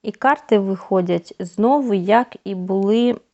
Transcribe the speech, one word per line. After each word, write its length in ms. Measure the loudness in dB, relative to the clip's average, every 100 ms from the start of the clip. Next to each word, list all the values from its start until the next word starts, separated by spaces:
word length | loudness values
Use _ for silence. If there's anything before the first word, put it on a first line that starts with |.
І 100 | -10
карти 460 | -2 0 0 2 0
виходять 760 | 2 -6 -2 -2 0 -4 -4 -14
знову, 560 | -10 -2 2 2 0
як 420 | -2 2 2 0 -10
і 100 | -10
були 680 | -8 -4 -2 0 2 0 -2 _